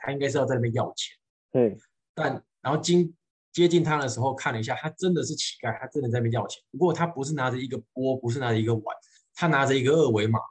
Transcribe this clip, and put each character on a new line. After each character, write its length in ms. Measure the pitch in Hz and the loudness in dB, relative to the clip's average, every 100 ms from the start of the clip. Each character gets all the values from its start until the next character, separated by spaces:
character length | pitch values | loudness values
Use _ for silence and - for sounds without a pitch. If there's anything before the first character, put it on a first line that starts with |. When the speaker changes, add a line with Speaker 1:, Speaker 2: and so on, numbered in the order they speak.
Speaker 1:
他 80 | 127 | -8
应 80 | 139 | -4
该 80 | 139 | -2
是 120 | 143 | 0
要 80 | 131 | 0
在 80 | |
那 60 | 127 | 0
边 100 | 117 | 0
要 140 | 117 92 - | -2 -4 -6
钱。 200 | - - _ _ _ | -10 -12 _ _ _
Speaker 2:
对。 240 | 131 117 98 _ _ _ | 2 2 0 _ _ _
Speaker 1:
但， 280 | - 147 131 - _ | -6 -4 -6 -12 _
然 120 | - | -4
后 60 | 156 | -2
经， 340 | 165 175 165 - _ _ _ - | 2 4 2 -2 _ _ _ 2
接 80 | 175 | 4
近 160 | 170 | 4
他 160 | 147 151 | 4 0
的 100 | 135 | -2
时 120 | 113 | -2
候 120 | 131 | -2
看 220 | 127 143 | -2 -4
了 60 | 113 | -4
一 20 | |
下， 100 | 113 127 | -4 -4
他 120 | 156 | -6
真 220 | - 185 | -4 0
的 80 | 170 | 0
是 140 | 131 | -2
乞 220 | 156 - - | -4 -8 -6
丐， 160 | 120 - | -6 -6
他 60 | 131 | -6
真 120 | 151 | -4
的 80 | 123 | -2
在 120 | 120 | 0
那 20 | |
边 80 | 117 | 0
要 160 | 117 101 | 0 -4
钱。 160 | - _ | -8 _
不 80 | 135 | 0
过 140 | 175 | 2
他 120 | 165 | 2
不 200 | 170 135 | -2 -2
是 100 | 135 | -6
拿 160 | 151 127 | -2 -2
着 80 | 123 | -2
一 80 | 131 | -4
个 100 | 120 - | -8 -10
钵， 240 | - 131 127 | -6 -2 -2
不 140 | 117 | -2
是 80 | 131 | -2
拿 140 | 123 | 0
着 80 | 110 | 0
一 40 | |
个 80 | 110 | 2
碗， 240 | 113 - - _ _ _ | 0 -4 -12 _ _ _
他 140 | - 170 | -4 0
拿 180 | 143 135 | 2 4
着 100 | 135 | 2
一 60 | |
个 80 | 127 | 4
二 180 | 160 135 | 4 6
维 180 | 107 107 | 4 2
码， 100 | 113 - | 0 -2